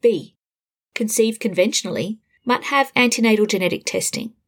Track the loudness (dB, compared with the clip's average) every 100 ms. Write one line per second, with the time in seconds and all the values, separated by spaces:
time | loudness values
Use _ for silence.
0 | 0 0 -4 _ _ _ _ _ _ -6
1 | -4 0 0 0 -4 0 0 0 -4 -6
2 | -6 -8 _ _ -2 -2 0 0 0 2
3 | 2 2 2 4 2 0 -2 -2 -4 -4
4 | -4 -6 -10 -16